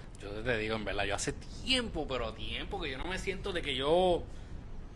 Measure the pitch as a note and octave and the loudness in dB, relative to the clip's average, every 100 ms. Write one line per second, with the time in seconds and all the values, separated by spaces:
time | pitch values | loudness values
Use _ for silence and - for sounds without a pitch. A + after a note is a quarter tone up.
0 | - - G2 G#2 A#2 A2+ G#2+ A2 G2+ G2 | -10 -10 -6 -2 2 2 2 0 0 2
1 | G2+ G2+ - - - - - B3+ A3+ E3 | 2 2 0 -2 -6 -4 2 2 2 -2
2 | C3+ B2+ A2 G#2+ A#2 A#2+ D#3 G3 D#3 C3 | 0 0 -2 -4 -4 -4 -4 -4 -4 -2
3 | E3+ F#3 F#3+ F3+ G3+ F3 C#3+ B2+ C#3 F3 | -2 -2 -2 -2 -2 -2 0 2 6 6
4 | F#3 E3 - - - - - - - | 6 4 0 -8 -8 -10 -8 -8 -8